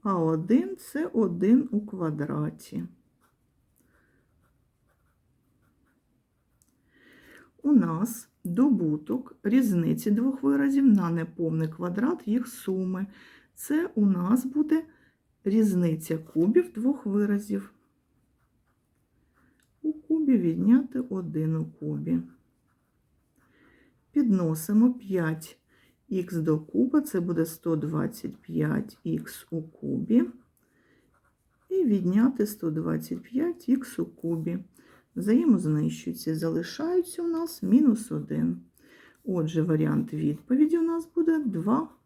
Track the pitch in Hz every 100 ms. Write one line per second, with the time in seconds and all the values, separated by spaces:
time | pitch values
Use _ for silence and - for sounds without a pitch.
0 | 208 185 160 160 180 240 370 381 - 285
1 | 330 240 202 170 190 247 - 208 208 190
2 | 165 147 147 147 151 156 - - 175 -
3 | _ _ _ _ _ _ _ _ _ _
4 | _ _ _ _ _ _ _ _ _ _
5 | _ _ _ _ _ _ _ _ _ _
6 | _ _ _ _ _ _ _ _ _ _
7 | _ - - - - _ 285 285 170 160
8 | 220 - - _ 180 175 277 226 160 151
9 | 151 254 - - 202 247 240 180 160 156
10 | - 202 262 262 277 277 277 269 277 202
11 | 175 165 160 - 165 160 160 160 175 180
12 | 247 349 - 226 247 - - 190 185 185
13 | 196 - - - _ - - 294 359 -
14 | 202 180 180 247 262 294 302 320 330 _
15 | _ _ _ _ - 214 214 180 175 160
16 | - 160 160 - 175 302 349 - 247 277
17 | 214 202 208 202 208 202 196 _ _ _
18 | _ _ _ _ _ _ _ _ _ _
19 | _ _ _ _ _ _ _ _ 311 311
20 | - 320 294 240 175 165 190 247 269 254
21 | 254 190 175 156 156 160 156 - 151 147
22 | 156 85 85 - _ _ _ _ _ _
23 | _ _ _ _ _ _ _ _ _ _
24 | _ - 254 190 170 160 - 214 247 247
25 | 196 185 160 160 160 - _ _ _ _
26 | _ 190 180 175 160 156 156 - 254 302
27 | 294 190 175 170 160 - - 160 147 156
28 | - - - - - 160 151 151 - -
29 | - 156 156 - - 165 160 - 147 131
30 | - 226 349 - _ _ _ _ _ _
31 | _ _ _ _ _ _ _ 381 311 202
32 | 175 196 247 262 208 - 165 156 165 160
33 | 156 170 - 247 339 339 - 262 - -
34 | 165 - 165 165 160 175 190 _ - -
35 | _ - 190 240 339 208 156 151 156 156
36 | - - - 160 160 165 175 - 320 359
37 | 349 - 339 330 330 - 190 226 302 208
38 | - 156 147 151 82 170 - _ _ -
39 | - _ 277 185 156 165 165 156 156 151
40 | 156 151 151 147 - 262 302 339 330 330
41 | 320 - 330 320 277 185 180 254 320 -